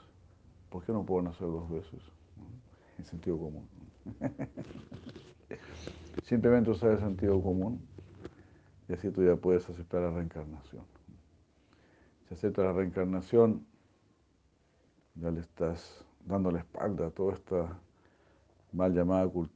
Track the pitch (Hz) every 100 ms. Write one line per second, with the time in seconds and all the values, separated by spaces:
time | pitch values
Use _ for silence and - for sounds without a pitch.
0 | - - - - - - - 92 85 110
1 | 90 92 90 85 87 82 82 80 - -
2 | - - _ - - 123 - - - -
3 | 87 82 92 80 80 76 - - - -
4 | - - 135 - - - - - - -
5 | - - - - - - - - - -
6 | - - - 120 120 120 113 104 117 104
7 | 104 92 101 95 95 92 104 127 - -
8 | - - - - - - - - - 87
9 | 98 95 90 87 90 90 90 85 85 87
10 | 87 85 82 80 78 78 - 60 - -
11 | - - _ _ _ _ _ _ _ _
12 | _ _ - 87 85 - 92 92 92 95
13 | 92 92 92 117 113 - - _ _ _
14 | _ _ _ _ _ _ _ _ _ _
15 | _ 82 85 82 82 - 82 85 - -
16 | - _ - 98 92 85 - - 107 92
17 | 82 - 95 95 - 90 85 87 - _
18 | _ _ _ _ _ _ _ 87 92 87
19 | 90 95 92 87 80